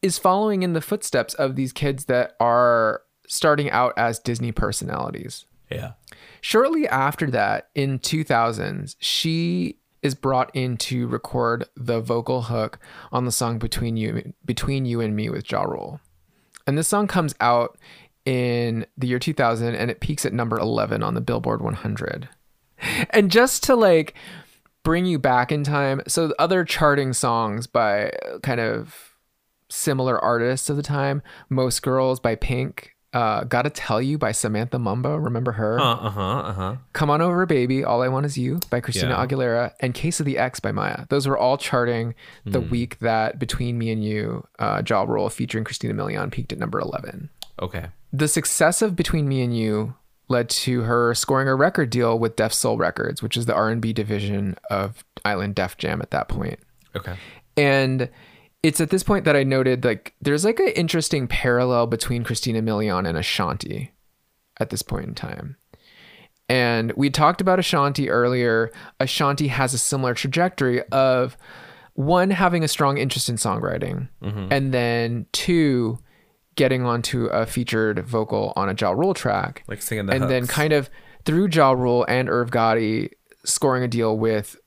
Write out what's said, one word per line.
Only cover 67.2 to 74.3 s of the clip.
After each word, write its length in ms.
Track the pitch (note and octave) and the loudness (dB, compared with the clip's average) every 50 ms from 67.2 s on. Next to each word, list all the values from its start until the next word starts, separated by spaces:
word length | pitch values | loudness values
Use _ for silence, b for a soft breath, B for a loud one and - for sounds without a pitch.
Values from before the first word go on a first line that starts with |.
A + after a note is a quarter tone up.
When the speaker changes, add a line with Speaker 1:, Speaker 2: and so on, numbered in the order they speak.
| D3+ D3+ F3 - | 4 4 4 4
Speaker 1:
about 160 | G3 F#3+ F#3 F#3 | 2 2 4 2
Ashanti 500 | F3 - - D#3+ C#3 C#3+ C#3 C3+ C#3 - | 2 2 2 2 2 2 0 0 0 0
earlier. 600 | - A#2 A#2+ B2 B2+ B2+ A#2+ A#2+ A2+ A2+ A2+ A2+ B B B B B _ | 2 2 2 2 2 2 2 2 2 2 2 0 B B B B B _
Ashanti 480 | C3 C3 - - D#3 C#3 C#3+ C#3 D3+ C#3+ | -2 -2 0 0 2 2 2 2 0 0
has 260 | B2 B2 C3 B2+ C3+ | 0 0 0 0 0
a 40 | A#2+ | 0
similar 360 | - - - C3+ C3 B2+ B2 | 0 0 0 0 0 0 0
trajectory 720 | - - C3+ C3 E3 F3 F#3 F3+ - C#3 B2+ A#2+ B2 - - | 0 -2 -2 0 2 2 0 2 0 0 2 2 0 -2 0
of, 480 | - C3+ C3+ C3 B2+ B2+ B2 B2 - - B B B B B B B B B B B | 2 2 4 4 4 2 2 -2 -4 -10 B B B B B B B B B B B
one, 360 | - C3+ C#3+ E3+ F3+ F3+ F#3+ | -4 0 4 4 4 4 4
having 320 | G3 F3 F#3+ F3+ F3 F3 D#3+ | 2 4 4 4 4 4 2
a 40 | D3+ | 0
strong 300 | - - D3+ C#3 C#3 C#3+ | 0 2 2 2 2 2
interest 320 | A#2 C3+ - C3 - - | 0 -2 -2 -2 -2 -2
in 60 | A#2+ A2 | -2 -2
songwriting, 720 | - A2 F#2+ A2+ - F#2 E2+ E2 E2+ F2 F2+ F2+ - - - - | 0 0 0 0 -2 -2 -4 -4 -4 -4 -4 -6 -8 -10 -12 -10
Speaker 2:
Mm-hmm. 260 | - G2 | -8 -6